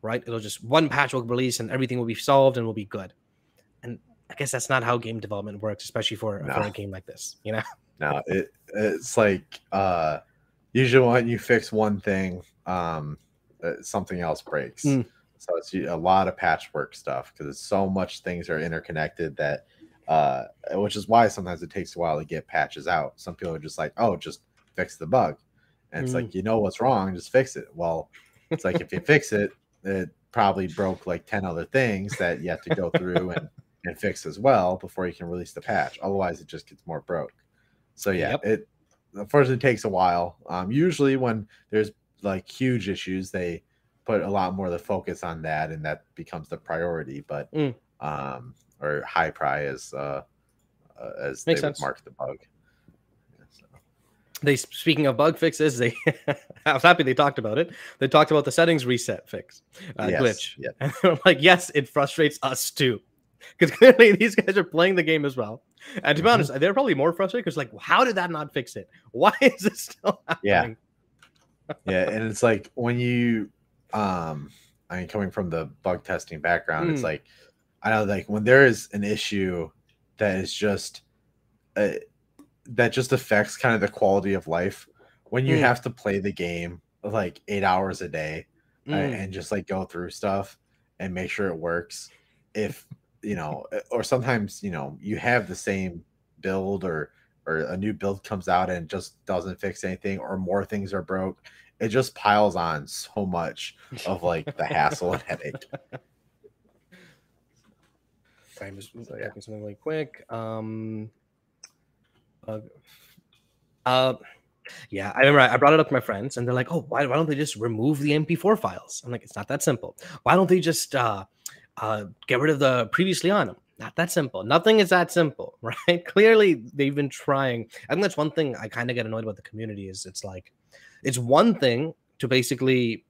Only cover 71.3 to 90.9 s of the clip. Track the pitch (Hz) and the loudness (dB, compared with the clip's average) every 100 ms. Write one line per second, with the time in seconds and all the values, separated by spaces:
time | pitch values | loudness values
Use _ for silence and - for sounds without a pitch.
71.3 | _ _ _ - - - 92 92 110 113 | _ _ _ -16 -10 -2 0 0 -2 -4
72.3 | 107 120 104 - - 120 120 123 120 120 | 2 2 2 -2 -4 -2 0 2 2 4
73.3 | 113 104 _ _ _ _ 107 101 92 80 | 2 -2 _ _ _ _ -2 0 -2 -4
74.3 | 78 71 _ _ _ _ 90 87 107 95 | -8 -12 _ _ _ _ -10 -6 -4 -4
75.3 | - 90 82 80 - 95 87 - 85 - | -4 -4 -4 -6 -6 -4 -4 -4 -8 -6
76.3 | 80 85 85 - 80 170 147 92 76 _ | -4 0 0 0 -2 0 -2 -4 -6 _
77.3 | _ _ _ _ _ 110 110 104 98 - | _ _ _ _ _ 0 2 2 -2 -2
78.3 | 104 107 135 135 107 - 104 101 104 - | 0 8 10 10 6 -6 -4 -2 -2 -2
79.3 | 101 95 87 80 _ _ _ _ - 104 | -2 -2 -2 -6 _ _ _ _ -2 0
80.3 | 95 87 - 104 98 - - _ _ _ | 0 -4 -2 -2 -2 -6 -16 _ _ _
81.3 | _ _ _ _ - 101 - - _ _ | _ _ _ _ -2 0 -2 -10 _ _
82.3 | _ _ _ - 117 123 131 123 127 - | _ _ _ -6 0 2 2 0 -2 2
83.3 | 104 104 - 127 110 101 - 101 98 95 | 2 2 0 0 2 -2 0 2 2 0
84.3 | 95 80 82 95 - - _ _ _ _ | -4 -2 -2 -2 -6 -20 _ _ _ _
85.3 | 120 135 156 131 120 123 - 104 98 98 | -2 2 4 4 2 -4 -6 -2 -2 -2
86.3 | 92 87 85 87 87 _ _ 104 107 90 | -4 -4 -4 -6 -10 _ _ -4 -2 -4
87.3 | - - 101 95 92 95 90 90 80 78 | -8 -6 0 2 2 0 -4 -6 -6 -6
88.3 | 78 - _ _ _ - 151 143 110 95 | -8 -12 _ _ _ -4 -2 -2 -4 -8
89.3 | 95 85 104 92 95 90 85 87 - 104 | -10 -6 -6 -4 -6 -6 -8 -10 -6 -4
90.3 | 98 98 - _ _ _ | -2 -6 -14 _ _ _